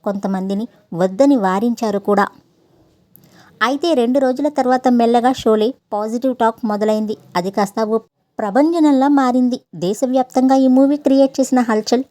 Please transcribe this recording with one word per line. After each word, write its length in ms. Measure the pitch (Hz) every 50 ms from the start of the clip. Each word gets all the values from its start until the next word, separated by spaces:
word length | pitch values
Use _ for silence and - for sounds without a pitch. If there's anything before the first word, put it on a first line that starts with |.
| _
కొంతమందిని 640 | 214 196 202 - 196 190 190 190 190 196 202 226 - _ _ _ _ 185
వద్దని 440 | 165 185 190 190 196 277 285 285
వారించారు 640 | 247 196 185 185 196 226 240 233 - 240 214 202 202
కూడా. 280 | 196 - 202 196 202 - - - _ _ _ _ _ _ _ _ _ _ _ _ _ _ _ _ _ _ _ - - - _ _
అయితే 260 | 214 233 285 285 349 339 320
రెండు 240 | 254 233 240 254 285
రోజుల 280 | 269 254 262 262 285 302
తర్వాత 380 | 294 269 254 247 254 254 -
మెల్లగా 440 | 254 247 240 233 233 233 240 226 254 262
షోలే 340 | - - 226 220 214 214 240 269 _ _ _
పాజిటివ్ 440 | 220 208 214 220 226 240 247 262 247
టాక్ 240 | - 233 226 226 - -
మొదలైంది. 500 | 214 208 202 214 214 214 220 220 208 214 - - - _
అది 160 | 240 175 196
కాస్త 340 | 190 220 202 196 - 226 220
ఓ 100 | 214 220 220 - _ _ _ _ _ _ -
ప్రభంజనంలా 680 | 220 202 190 254 294 330 339 339 302 294 277 262 262
మారింది. 500 | 285 294 277 262 254 247 254 254 247 240 - _ _ -
దేశవ్యాప్తంగా 800 | 165 175 180 214 - 277 247 254 262 254 - - 262 254 262 269
ఈ 120 | 269 262
మూవీ 300 | 262 254 262 277 277 294
క్రియేట్ 360 | 294 - 285 269 269 269 269 269
చేసిన 240 | - 262 - 262 254
హల్చల్ 440 | 240 233 220 214 214 - 240 247 269 _